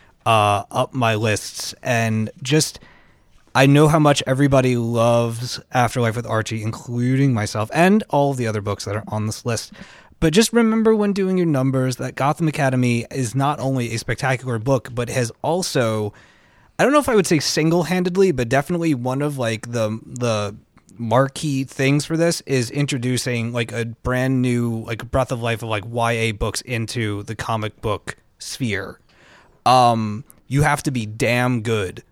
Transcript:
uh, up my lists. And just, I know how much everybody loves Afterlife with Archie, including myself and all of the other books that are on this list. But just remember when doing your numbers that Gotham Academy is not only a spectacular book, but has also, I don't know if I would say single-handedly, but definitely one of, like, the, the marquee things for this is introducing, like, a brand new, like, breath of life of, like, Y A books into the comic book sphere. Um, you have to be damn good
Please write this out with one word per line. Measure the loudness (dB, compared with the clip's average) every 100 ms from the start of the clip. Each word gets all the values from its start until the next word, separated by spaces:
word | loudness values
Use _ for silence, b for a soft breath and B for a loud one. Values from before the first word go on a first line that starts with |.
| b b 0
uh, | 2 4 0 -2
up | -4 -2
my | 0 0 0
lists. | 0 -2 -4 -10 -12 -8
And | -2 0 0 -2 -4 -6
just, | 0 2 0 -4 b b b b b b _
I | 4 6
know | 8 6
how | 6
much | 4 4 0
everybody | 2 4 4 4 2
loves | 0 2 4 4 2 -4 -8 -10 -4
Afterlife | 0 0 0 -2 -2
with | -2
Archie, | -4 -2 -4
including | -6 -8 -8 -2 0 2 2
myself | 2 -2 -4 -2
and | 2 4 4 2
all | 2 2
of | 0
the | -2
other | -2
books | -4 -6 -6
that | -8
are | -6
on | -6 -4
this | -6 -6
list. | -6 -6 B B B B _
But | 2
just | 4 4
remember | 4 2 4 2 2
when | 2
doing | 0 0 2
your | 2
numbers | 2 0 0 -2 -2
that | -6 -2
Gotham | -2 0 -2
Academy | 0 0 2 2 0 -2
is | -4 -4 0
not | 0 0
only | -2 -2 -2
a | -4
spectacular | -4 -2 -2 -2 -2 -4
book, | 0 0 -2
but | -6 -4
has | -2 -2 -4
also, | -2 -2 -2 0 0 0 -4 b b b b b b 0
I |
don't | 2
know | 4
if | 4
I | 2
would | 4
say | 2
single-handedly, | 2 0 2 2 2 0 0 2 2
but | 2 0
definitely | 0 0 -2 0
one | 0 -2 -2
of, | -2 -2
like, | -2 -2 -4
the, | -2 -2 -4 -8
the | -4 -2 0 -4 -8 _ _ _ -10
marquee | 0 2 2 -2 -4 -4
things | -4 -2 2 2 0
for | 0
this | 0 0
is | -2 -2 0
introducing, | -2 -2 -2 -2 -2 -2 -2 -2
like, | -4 -4
a | -4 -6
brand | -6 -4 0 2 2
new, | 2 0 -2 -4 -6
like, | -8 -4
breath | -2 -2
of | -2
life | -4 -4
of, | -4
like, | -6 -4
Y | -2 0
A | 0 -2
books | -2 -4 -4
into | -6 -6 -4 -4 -4 -4
the | -8 -8
comic | -4 -4 -4 -6
book | -4 -4 -6 -14 _ _
sphere. | -14 -6 -4 -4 -6 -14 _ b b b b b 2
Um, | 6 6 2 -2 -6 -12 _ -4
you | 0
have | 2 0
to | -2
be | -4 -6
damn | -2 0 2 2 0
good | -2 -2 -2 -8 -18